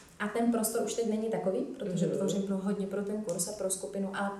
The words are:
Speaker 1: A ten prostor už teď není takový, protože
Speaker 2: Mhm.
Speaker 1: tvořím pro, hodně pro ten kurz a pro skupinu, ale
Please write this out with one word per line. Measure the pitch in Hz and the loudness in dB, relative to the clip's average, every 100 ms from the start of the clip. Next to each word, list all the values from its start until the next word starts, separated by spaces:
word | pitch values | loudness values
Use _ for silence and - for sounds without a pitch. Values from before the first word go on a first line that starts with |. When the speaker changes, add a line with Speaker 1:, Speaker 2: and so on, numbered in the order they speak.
| - - | -16 -6
Speaker 1:
A | 208 | -2
ten | 233 233 | 2 4
prostor | 226 214 233 | 4 2 0
už | 214 | 0
teď | - 226 | 0 2
není | 220 220 | 2 2
takový, | - 190 196 | 0 2 0
protože | 262 - 190 165 170 | 0 -4 -2 2 2
Speaker 2:
Mhm. | 139 | 2
Speaker 1:
tvořím | - 196 | 2 2
pro, | 196 190 | 0 0
hodně | 190 202 190 | 0 0 0
pro | 202 | -2
ten | 202 214 | -2 -2
kurz | 214 180 - | -2 -2 -2
a | |
pro | 208 190 | -2 -2
skupinu, | - - 202 196 202 | -2 -4 -2 -2 -2
ale | 202 196 | -2 -4